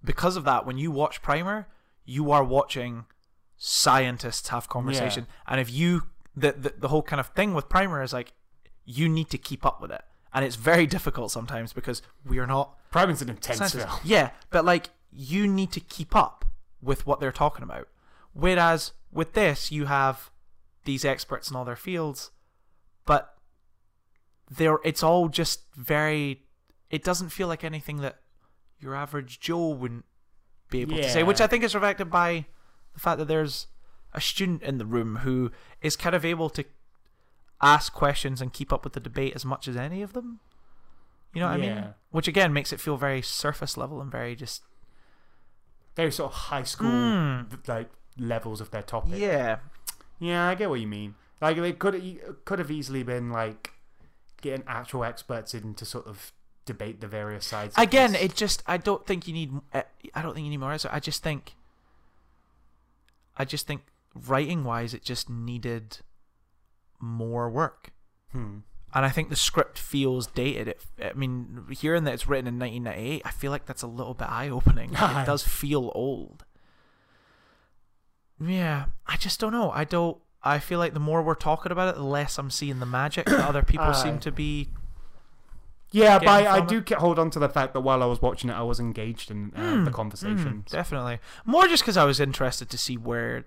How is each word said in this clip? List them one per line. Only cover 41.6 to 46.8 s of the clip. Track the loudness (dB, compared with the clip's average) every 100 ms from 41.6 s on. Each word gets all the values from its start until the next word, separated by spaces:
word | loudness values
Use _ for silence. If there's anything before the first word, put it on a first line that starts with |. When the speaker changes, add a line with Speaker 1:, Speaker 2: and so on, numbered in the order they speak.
| -2
Speaker 2:
Yeah. | -4 -8 -12 _
Speaker 1:
Which, | -2 0
again, | 4 4
makes | 4 -2
it | -6
feel | -4 -2
very | 0 -2
surface | -4 -4 -4 -4 -6 -6
level | -8 -8
and | -10
very | -8 -8
just | -8 -12 -14 _ -20 -20 -20 -20 _ -20 -20 -20 -20 _ -20 _
Speaker 2:
Very | -2 -2
sort | -2 -6
of | -6
high | -4 -4
school, | -4 -2